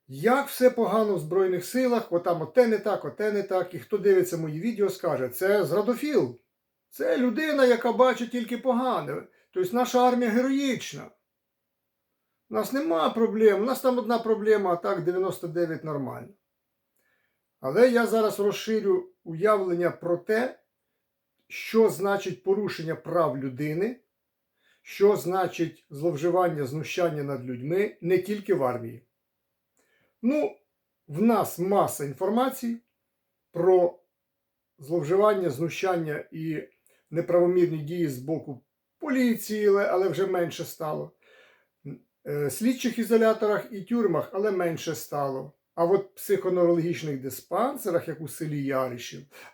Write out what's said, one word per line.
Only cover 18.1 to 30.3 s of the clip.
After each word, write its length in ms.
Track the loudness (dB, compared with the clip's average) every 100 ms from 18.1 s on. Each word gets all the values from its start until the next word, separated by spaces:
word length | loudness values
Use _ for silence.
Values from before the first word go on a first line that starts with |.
| 2 2 2
розширю 680 | -2 -2 -2 0 2 0 -2 _
уявлення 680 | -12 0 2 2 2 0 0
про 260 | -2 -2 -4
те, 420 | 0 -2 -2 -6 _ _ _ _ _ _ _ _ _
що 420 | -14 -2 4 4
значить 540 | 2 -2 -2 -4 -4
порушення 520 | -2 0 -2 -6 -6 -8
прав 420 | -2 0 0 0
людини, 640 | -6 -6 -4 -2 -4 -6 _ _ _ _ _ _ _ _
що 340 | -18 2 4 4
значить 720 | 0 0 0 -2 -4 -6 _
зловживання, 760 | -6 -4 0 2 2 2 0 -4
знущання 580 | -6 -6 -2 -2 -2
над 220 | -6 -6 -6
людьми 520 | -8 -4 -2 -2 -4
не 160 | 0 0
тільки 360 | 0 -4 -2
в 100 | 0
армії. 440 | 0 -2 -8 -14 _ _ _ _ _ _ _ _ _ _ _ _
Ну, 340 | 0